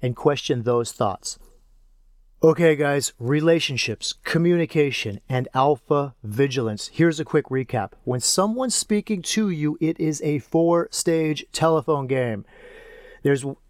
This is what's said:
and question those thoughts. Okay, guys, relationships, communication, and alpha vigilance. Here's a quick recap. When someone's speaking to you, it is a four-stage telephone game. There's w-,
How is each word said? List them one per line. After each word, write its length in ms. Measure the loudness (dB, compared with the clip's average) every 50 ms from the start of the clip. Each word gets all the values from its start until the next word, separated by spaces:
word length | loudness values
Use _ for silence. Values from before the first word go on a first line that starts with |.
and 140 | -4 -4 -2
question 480 | 0 0 0 0 0 -2 -4 -4 -2 0
those 280 | 0 0 0 0 -2
thoughts. 460 | -4 -2 -2 -2 -2 -6 -10 -14 -14 -14 -18 -20 -20 _ _ _ _ _ _ _ _ _ _ _ _ _ _ _ _ 2 4
Okay, 320 | 4 4 6 4 4 4
guys, 380 | 4 2 0 0 0 -2 -4 -6
relationships, 960 | -6 -4 -2 0 2 4 4 4 4 2 -2 -4 -4 -4 -4 -6 -6 -8 -10 -10 _ -6
communication, 960 | -2 0 2 2 2 2 2 0 0 0 0 0 0 0 -4 -6 -8 -8 -10 -6 -4
and 180 | -2 -2 -2 -2 0
alpha 640 | 2 2 2 2 0 _ 0 0 0 0 -2 -8 _ -12
vigilance. 640 | -4 0 0 0 0 0 -2 -2 -2 -4 -6 -10 -6
Here's 300 | 0 2 2 2 2 -2
a 60 | -4
quick 200 | -2 -2 -2 -2
recap. 480 | -2 -4 -4 -4 -2 -4 -4 -4 -6 -8 -10 -6
When 160 | -4 -4 -2
someone's 560 | -2 0 0 0 0 0 0 -2 -2 -2 -2
speaking 460 | -2 -2 0 0 0 0 -2 -4 -4
to 280 | -4 -2 -2 0 0 0
you, 280 | 0 0 0 -2 -2 0
it 200 | -2 -2 -2 -2
is 220 | -2 -4 -2 -2
a 180 | -2 -2 -2 -2
four-stage 1080 | -2 0 2 2 4 4 4 2 0 -2 -4 -4 -2 0 0 2 2 0 -2 -4 -8 -8 -4
telephone 540 | 0 2 2 2 2 2 0 -2 -2 -2
game. 380 | -2 -2 0 0 -2 -4 -6 -10 _ -20 -20 -20 -20 -20 -20 -20 -20 -20 -20 -20 -20 -10 -2 0
There's 180 | 0 0 0
w-, 160 | -2 -6 -10 -12 _